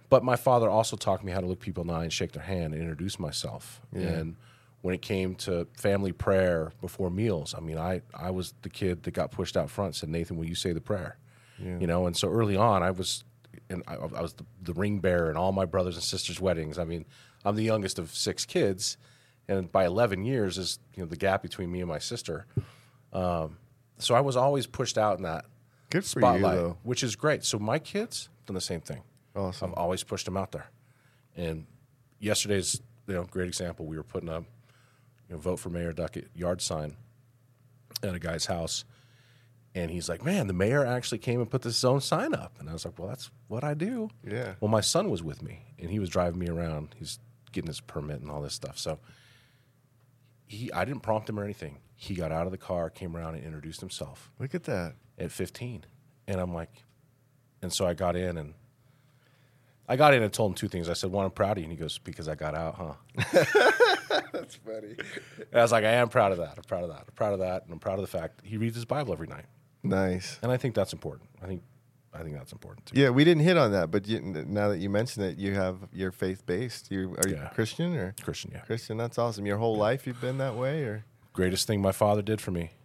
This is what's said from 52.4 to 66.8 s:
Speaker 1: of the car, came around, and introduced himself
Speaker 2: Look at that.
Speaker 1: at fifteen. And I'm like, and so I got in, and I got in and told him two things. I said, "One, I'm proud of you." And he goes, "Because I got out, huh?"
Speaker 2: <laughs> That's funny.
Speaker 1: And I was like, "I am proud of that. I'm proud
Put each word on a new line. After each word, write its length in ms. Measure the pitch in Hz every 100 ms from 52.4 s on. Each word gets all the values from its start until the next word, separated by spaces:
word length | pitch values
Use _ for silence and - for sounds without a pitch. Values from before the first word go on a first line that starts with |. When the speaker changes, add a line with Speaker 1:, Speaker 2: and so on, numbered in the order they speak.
| 87
Speaker 1:
of 60 |
the 60 | 92
car, 320 | - 90 82
came 260 | - 92 82
around, 200 | 82 80
and 100 | 69
introduced 340 | 78 76 80
himself 520 | 92 - 73 67 - _
Speaker 2:
Look 160 | 131 180
at 80 |
that. 320 | 165 107 85 - _ -
Speaker 1:
at 140 | 85
fifteen. 540 | - 92 - 120 110 - _ _ _ -
And 120 | 95
I'm 120 | 90
like, 300 | 85 82 - _ _ _ _ _ _ _ _
and 100 | 90
so 140 | - 92
I 80 |
got 220 | 82 90 87
in, 220 | 90 82
and 160 | 73 78 - _ _ _ _ _ _ _ _ _ _ _ -
I 80 | 127
got 180 | 147
in 100 | 135
and 80 | 107
told 200 | - 107
him 40 | 90
two 120 | 104
things. 220 | 92 85
I 40 |
said, 180 | 85 95
"One, 140 | 98 95
I'm 60 |
proud 220 | - 98
of 40 | 104
you." 40 | 80
And 60 |
he 60 | 80
goes, 200 | 78 -
"Because 280 | - 82 80
I 80 | 76
got 200 | 78 76
out, 200 | 82 -
huh?" 180 | 85 71 - -
Speaker 2:
<laughs> 1080 | - - 147 415 247 - 466 359 - 349 -
That's 220 | 294 - -
funny. 400 | - 110 104 - - - - -
Speaker 1:
And 180 | - 120
I 20 |
was 100 | 117
like, 120 | 113
"I 80 | 107
am 180 | 120 120
proud 220 | 127 101
of 80 | 90
that. 140 | 80 69
I'm 60 |
proud 200 | - 92